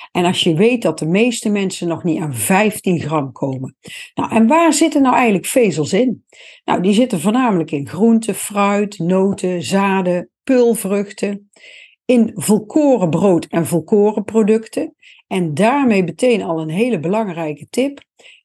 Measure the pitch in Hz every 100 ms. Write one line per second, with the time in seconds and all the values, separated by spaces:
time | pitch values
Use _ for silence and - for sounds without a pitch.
0 | - 175 180 180 180 160 226 247 180 156
1 | 156 190 247 233 220 202 190 - 170 156
2 | 175 156 151 117 - 190 214 208 196 165
3 | 147 160 135 - 139 131 131 - - -
4 | - - - 226 226 320 330 302 320 302
5 | 269 240 240 190 - 262 214 156 143 196
6 | 262 - _ - - - - 180 180 202
7 | 254 165 185 247 247 180 156 147 135 160
8 | 226 226 226 190 - 202 202 202 208 -
9 | 170 185 196 190 185 175 123 196 196 190
10 | 180 175 175 _ - 254 233 226 190 202
11 | 202 - 202 202 - _ - - - _
12 | - 247 226 - 160 208 - 311 294 240
13 | 175 165 196 165 - 165 143 170 - 214
14 | 208 208 202 220 208 220 220 - 320 -
15 | - - - 190 165 147 214 285 254 196
16 | 165 160 - 208 190 160 156 175 247 190
17 | 165 214 208 165 156 151 - - 277 277
18 | - _ - -